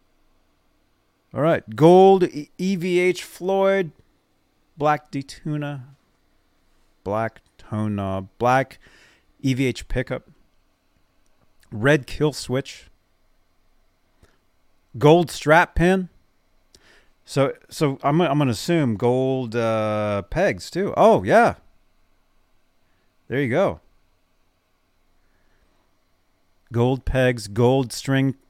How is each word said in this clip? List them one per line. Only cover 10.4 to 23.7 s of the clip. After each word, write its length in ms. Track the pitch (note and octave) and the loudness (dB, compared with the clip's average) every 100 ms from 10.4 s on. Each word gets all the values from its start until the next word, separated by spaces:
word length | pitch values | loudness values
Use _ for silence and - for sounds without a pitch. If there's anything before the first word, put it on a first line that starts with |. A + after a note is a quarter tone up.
| _ _ _ _ _ _ _ _ _ _ _ _ - | _ _ _ _ _ _ _ _ _ _ _ _ -16
red 340 | G#2 B2+ D3+ B2 | -4 0 0 -2
kill 260 | - D3+ | -4 -4
switch, 560 | - - B2+ - - - _ _ _ _ _ _ _ _ _ _ _ _ _ _ _ _ _ _ _ _ A#2 | -4 -6 -6 -8 -16 -20 _ _ _ _ _ _ _ _ _ _ _ _ _ _ _ _ _ _ _ _ 2
gold 320 | D3 E3+ E3 | 4 4 2
strap 440 | - D3 D#3+ E3+ | -4 2 4 4
pin. 340 | - F3 F#3+ F3+ _ _ _ _ _ _ _ _ _ _ _ | 2 2 0 -2 _ _ _ _ _ _ _ _ _ _ _
So, 300 | - C3+ C#3 - _ | -6 -2 -2 -4 _
so 300 | - D3+ C3+ | -4 -2 -2
I'm, 180 | C#3 D#3 | 0 0
I'm 180 | E3 D3 | 0 0
gonna 120 | C3+ | 0
assume 460 | G#2 - E3+ C3 G2+ | -2 -2 0 0 0
gold, 600 | B2 B2+ C3 C3 A#2+ A#2 | 0 0 0 -2 -4 -4
uh, 640 | A2+ A2 G#2+ G#2+ G#2 G2+ F#2 | -2 -2 -2 -2 -2 -4 -4
pegs 400 | D#3 F#3+ G2 - | -2 -2 -2 -8
too. 240 | E3+ G3 - | -6 -4 2
Oh 280 | G#3 E3 | 4 4
yeah, 300 | F#2+ G3+ A3+ - _ _ _ _ _ _ _ _ _ _ _ _ _ _ _ _ - | 4 4 2 -2 _ _ _ _ _ _ _ _ _ _ _ _ _ _ _ _ -8
there 140 | B2+ | -4
you 100 | C3+ | -2
go. 300 | C#3+ F3+ | 0 -2